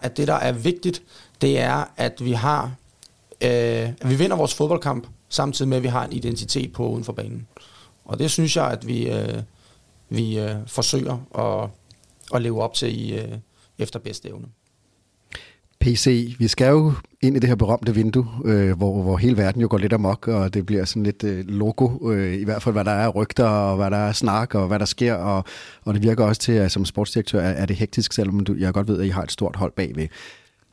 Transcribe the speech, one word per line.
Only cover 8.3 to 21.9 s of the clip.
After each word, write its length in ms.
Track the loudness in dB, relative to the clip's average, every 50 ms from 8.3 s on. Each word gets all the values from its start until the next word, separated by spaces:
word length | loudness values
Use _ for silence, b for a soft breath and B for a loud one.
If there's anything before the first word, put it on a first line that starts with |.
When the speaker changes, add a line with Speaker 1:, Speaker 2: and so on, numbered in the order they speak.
Speaker 1:
synes 240 | 0 0 0 0 0
jeg, 120 | 0 0 0
at 200 | -2 -4 -6 -4
vi, 220 | -4 -2 -2 -2
øh, 320 | -2 -2 -4 -4 -4 -6 -8 b b b b b b b b b _ _ _ -8
vi, 300 | -4 -4 -2 -2 -2 -4
øh, 160 | -4 -4 -6 -8 -8 -6
forsøger 500 | -4 -2 0 0 0 0 -2 -4 -6 -8 -8 -8 -6 -4
at, 320 | -2 -2 -2 -2 -4 -6 -10 _ _ _ -20 _ _ _ _ -20 -10 -6 -4
at 60 | -2
leve 200 | -2 -2 -2 -2
op 120 | -4 -4 -2
til 260 | -2 -2 -2 -2 -4
i, 140 | -6 -6 -6
øh, 240 | -6 -8 -8 -10 -12 -14 b b b b b _ -8
efter 220 | -8 -8 -8 -10
bedste 280 | -10 -12 -12 -12 -12 -14
evne. 180 | -14 -14 -16 -18 -20 _ _ _ _ _ _ _ _ _ _ _ _ _ _ B B B B B B B B _ _ _
Speaker 2:
P 60 | 2
C, 500 | 2 2 4 4 4 4 4 2 -2 -2 0
vi 80 | 0 2
skal 200 | 2 4 4 6
jo 260 | 6 6 6 4 2 0 -4 _ _ _
ind 140 | 2 2 4
i 40 | 4
det 100 | 4 4
her 60 | 4
berømte 380 | 4 4 2 2 2 2 2 2
vindue, 320 | 4 4 4 2 2 0 0 -4 -4 0
øh, 320 | 2 4 4 4 4 2 2
hvor, 240 | 2 0 2 2
hvor 160 | 2 2 2 4
hele 200 | 4 4 4 4
verden 240 | 4 2 2 2
jo 60 | 2 2
går 80 | 2 2
lidt 160 | 2 2 2
amok, 340 | 2 2 2 0 0 0 0
og 260 | 0 2 0 0 0
det 120 | -2 0
bliver 200 | 0 0 0 0
sådan 180 | 0 -2 -2 0
lidt, 200 | -2 -2 -2 -2
øh, 220 | -4 -2 -4 -4 -4
logo, 640 | -2 0 0 0 2 2 2 0